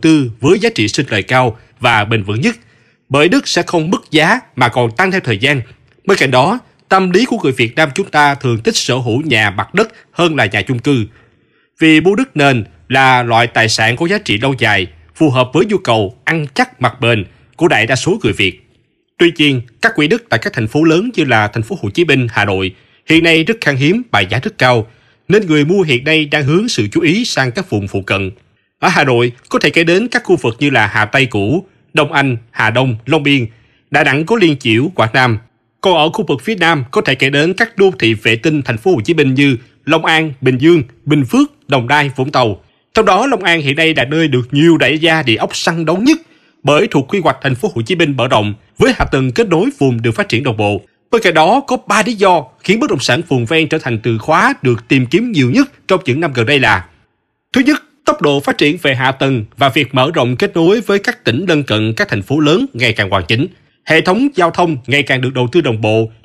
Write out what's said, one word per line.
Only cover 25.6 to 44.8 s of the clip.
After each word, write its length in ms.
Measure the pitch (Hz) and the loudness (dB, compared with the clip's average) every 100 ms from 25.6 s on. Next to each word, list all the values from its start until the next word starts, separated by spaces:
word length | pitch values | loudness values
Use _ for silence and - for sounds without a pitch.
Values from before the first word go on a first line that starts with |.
mua 180 | 147 196 | 2 0
hiện 220 | 165 120 | 2 0
nay 200 | 147 160 | 0 0
đang 200 | 151 151 | 0 -2
hướng 240 | 139 165 233 | 0 0 0
sự 200 | - 104 | -2 -2
chú 80 | 160 | 0
ý 240 | 165 196 | 0 0
sang 280 | 233 - 131 | -2 -4 -4
các 180 | 120 - | -6 -6
vùng 180 | 107 98 | -6 -4
phụ 140 | 98 | -8
cận. 280 | 98 98 95 - _ _ _ _ | -4 -4 -6 -10 _ _ _ _
Ở 100 | 180 | -2
Hà 160 | 170 | 0
Nội, 280 | 139 120 120 - _ | 2 2 0 -4 _
có 100 | 247 | -2
thể 120 | 160 | 0
kể 140 | 165 | 0
đến 240 | 165 180 233 | 2 0 0
các 160 | - | -4
khu 120 | - 180 | 0 0
vực 200 | 117 110 | 0 -2
như 120 | 143 | 0
là 160 | 127 107 | 0 0
Hà 180 | 113 | 0
Tây 220 | 107 139 131 | 0 0 -2
cũ, 400 | 104 101 165 196 _ _ | -2 -2 -2 -4 _ _
Đông 180 | 156 143 | -2 0
Anh, 240 | 156 139 117 - | 0 0 -2 -8
Hà 200 | - 110 | -2 0
Đông, 260 | 117 131 110 - | 2 0 -2 -2
Long 160 | 156 | -2
Biên, 240 | 143 139 110 - _ _ _ | 0 -4 -8 -12 _ _ _
Đà 140 | 139 | 0
Nẵng 220 | 147 139 165 | 0 0 0
có 100 | 226 | 2
Liên 200 | 175 139 | 2 0
Chiểu, 340 | 120 110 156 | 0 0 0
Quảng 160 | - 113 | 0 0
Nam. 260 | 135 127 110 - _ _ _ | 2 0 0 -6 _ _ _
Còn 160 | 196 170 | 0 2
ở 140 | 156 | 2
khu 140 | - 185 | -2 -4
vực 140 | - | -4
phía 120 | - | -4
Nam, 300 | 214 165 160 120 | 0 0 0 -2
có 100 | 208 | -2
thể 140 | 180 | -2
kể 160 | 135 135 | 0 0
đến 240 | 143 160 | 2 0
các 240 | 190 - - | 0 -4 2
đô 120 | 190 175 | 2 2
thị 160 | 117 | -2
vệ 220 | 110 113 113 | 0 0 0
tinh 260 | 117 151 | 0 -2
thành 160 | 131 117 | -2 -4
phố 160 | 196 | 0
Hồ 60 | 156 | 0
Chí 140 | 104 | 0
Minh 200 | 160 135 | 0 0
như 220 | 131 143 120 - _ | 2 2 0 -6 _
Long 200 | - 160 | -2 0
An, 280 | 180 160 160 131 | 2 0 -2 -2
Bình 180 | 127 127 | -2 2
Dương, 240 | 156 170 120 _ | 4 4 0 _
Bình 200 | - 151 | -2 0
Phước, 440 | 127 247 285 _ - | 2 0 0 _ -4
Đồng 180 | 135 120 | -2 0
Nai, 240 | 147 139 131 | 0 0 -4
Vũng 160 | 131 | -2
Tàu. 300 | 160 151 95 _ _ _ | 0 0 -2 _ _ _
Trong 120 | - 202 | 0 2
đó, 200 | 185 269 | 2 2
Long 180 | 226 | -2
An 160 | 185 170 | 0 -2
hiện 160 | 139 143 | -2 0
nay 180 | 160 151 | 0 0
là 80 | |
nơi 240 | 123 156 160 | -2 0 0
được 200 | 127 117 | 0 0
nhiều 260 | 143 165 | 2 4
đại 220 | 156 | 4